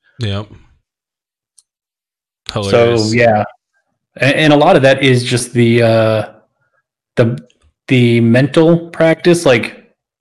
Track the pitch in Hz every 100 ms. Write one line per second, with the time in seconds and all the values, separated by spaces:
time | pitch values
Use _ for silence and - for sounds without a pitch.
0 | _ - 104 98 107 - _ _ _ _
1 | _ _ _ _ _ _ _ _ _ _
2 | _ _ _ _ - 110 98 117 117 117
3 | 107 117 117 107 104 - _ _ _ _
4 | _ - 127 147 156 147 156 180 135 135
5 | 139 123 117 120 - 120 117 120 113 113
6 | 110 110 104 - _ _ _ _ _ _
7 | _ - 113 139 - _ _ _ - 131
8 | 120 117 117 120 143 170 160 170 170 -
9 | 165 160 175 170 151 120 107 - _ _
10 | _ _